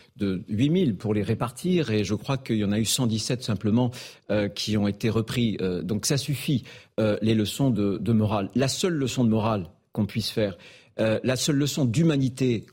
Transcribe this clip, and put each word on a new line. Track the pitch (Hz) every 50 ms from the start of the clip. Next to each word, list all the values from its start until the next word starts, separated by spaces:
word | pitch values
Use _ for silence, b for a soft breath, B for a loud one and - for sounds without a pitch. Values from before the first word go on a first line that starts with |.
| B B B
de | - 101 98 92 87 -
huit | - 110 104 135 147
mille | 170 190 180 123 92
pour | - - 107 107
les | 107
répartir, | 101 - 143 131 127 113 - - - 180 180 170 139 113
et | 107 107 101
je | 90 107
crois | - - - 135
qu'il | 131 - - 113
y | 107 101
en | 98
a | 104 110
eu | 113
cent | - - 135 127
dix-sept | 110 110 110 - - 131 120 -
simplement, | - 104 95 - 104 110 120 127 120 123 B B B B B B -
euh, | 101 107 104
qui | 101 - - - 107 107
ont | 104 101
été | 104 98 - - 113
repris. | 101 113 107 - - 123 117 110 92 -
Euh, | 92 92 90 85 -
donc | - 104 107 -
ça | - 147
suffit, | 123 - - 139 - - - 143 120 B B B B B B B -
euh, | 110 107 104 -
les | 107 110 113
leçons | 110 104 98 - - 139 131
de, | 110 101 101 101 92 -
de | 95 120
morale. | 113 107 107 101 110 101 98 95 -
La | 120 135 131
seule | - - - 185 165
leçon | 139 135 117 - 135 120
de | 110
morale | 110 110 104 117 110 98 85 - - _ _ _
qu'on | - 113 104
puisse | - - 117 - -
faire, | - 117 104 98 92 B B B B B B B B -
euh, | 110 110 110 - -
la | 120 127
seule | 120 - 165 143
leçon | 139 147 139 - 170 139
d'humanité | 120 104 147 170 165 147 139 135 123 131 - 131 127 117 104 - -